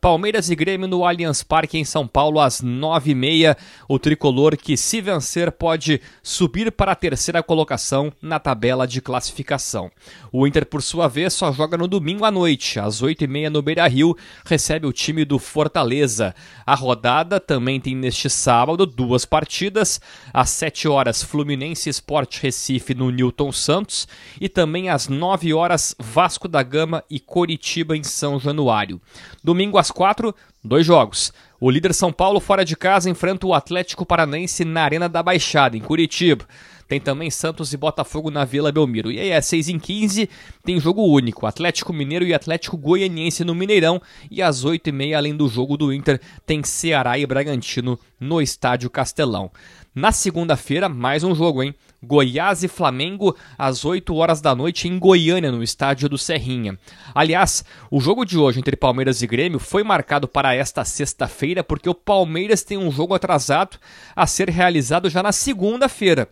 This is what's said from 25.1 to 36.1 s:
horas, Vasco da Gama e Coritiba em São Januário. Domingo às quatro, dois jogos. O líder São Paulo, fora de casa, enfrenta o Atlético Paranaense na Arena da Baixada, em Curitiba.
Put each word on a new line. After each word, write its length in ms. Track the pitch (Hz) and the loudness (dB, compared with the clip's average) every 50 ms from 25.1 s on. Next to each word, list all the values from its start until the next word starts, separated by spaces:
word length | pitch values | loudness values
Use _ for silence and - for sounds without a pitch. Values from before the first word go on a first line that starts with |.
| 135 139 165 180 196 180 160 170 156 | -4 -2 0 0 0 0 0 0 0
horas, 400 | 156 170 175 - 156 - - - _ | 2 2 2 0 0 -2 -4 -6 _
Vasco 480 | 123 110 113 156 180 175 - - - | -14 -4 0 2 2 2 0 -4 -10
da 160 | 180 165 147 131 | -2 -2 -2 -2
Gama 400 | 123 131 151 160 160 165 156 - _ | 0 0 -2 -2 -2 -4 -6 -8 _
e 100 | - 123 | -12 -12
Coritiba 800 | _ _ - 175 175 165 165 147 - - - 170 165 156 160 | _ _ -2 -2 0 0 -2 -6 -6 -6 -4 -4 -2 -2 -4
em 60 | 156 147 | -4 -4
São 360 | - - - - 147 143 139 | -6 -6 -4 -4 -2 -2 -2
Januário. 640 | 123 147 147 156 147 127 113 107 104 92 92 85 _ _ _ - - - - _ _ | -2 -2 -2 0 2 2 2 2 0 -4 -6 -12 _ _ _ -20 -20 -20 -20 _ _
Domingo 360 | 160 175 180 196 208 196 202 | 0 2 2 2 2 4 2
às 120 | 160 - | 2 2
quatro, 440 | - - 180 190 214 - 220 226 202 _ _ _ _ _ _ | 0 0 2 2 2 0 -2 -6 -6 _ _ _ _ _ _
dois 220 | 110 131 147 170 | 0 4 4 6
jogos. 480 | 156 175 156 123 107 - - - - - _ _ _ _ _ | 6 6 6 6 4 0 -6 -6 -6 -8 _ _ _ _ _
O 100 | 123 127 | 2 2
líder 240 | 131 147 165 185 165 | 2 2 2 0 0
São 180 | - 202 180 151 | 0 -2 -2 0
Paulo, 260 | - 180 190 202 202 | 0 0 2 2 0
fora 260 | - - 202 190 190 | 2 2 2 2 2
de 120 | 156 160 | -2 -2
casa, 340 | - - 185 196 196 170 185 | -2 2 2 2 4 2 0
enfrenta 360 | 175 - - 175 190 185 - | -2 -2 -2 -2 -2 -2 0
o 80 | 190 180 | 0 0
Atlético 520 | 147 - - 170 180 180 - - - 185 | 0 0 0 -4 -4 -4 -6 -6 -10 -2
Paranaense 580 | - 175 170 165 147 139 160 180 175 - - 175 | 0 2 2 2 0 0 -6 -6 -6 -4 -4 -4
na 180 | 160 160 165 160 | -2 0 0 0
Arena 260 | 143 147 160 175 170 | 0 0 0 -2 -2
da 140 | 165 160 165 | -2 -2 0
Baixada, 540 | 175 180 170 - - - 156 139 127 117 | 2 2 0 0 0 2 4 4 4 2
em 40 | 113 | -2
Curitiba. 680 | 107 - 147 160 165 151 | -4 -2 0 0 0 0